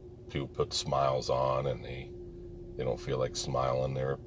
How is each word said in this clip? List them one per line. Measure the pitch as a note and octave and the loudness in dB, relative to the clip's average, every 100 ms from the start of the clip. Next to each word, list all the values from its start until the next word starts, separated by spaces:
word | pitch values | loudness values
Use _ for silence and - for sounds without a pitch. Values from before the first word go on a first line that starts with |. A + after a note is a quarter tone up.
| - - - | -14 -14 -6
People | D2+ C2 | -4 -2
put | - D2 | 0 0
smiles | - - C2+ C2+ C2 A#1+ | 0 2 4 6 4 2
on, | B1+ C2 C2 C2+ | 4 4 4 2
and | A#1+ | -2
they, | - B1+ C2 - - - - - - - | -4 -8 -8 -10 -12 -12 -12 -12 -10 -4
they | |
don't | B1+ A#1 | -2 -2
feel | C#2+ C2 | -2 0
like | B1+ - | 0 0
smiling. | C#2+ B1+ B1+ B1+ C2 | 0 2 2 2 2
They're, | C2 C2 C#2 | 0 0 -2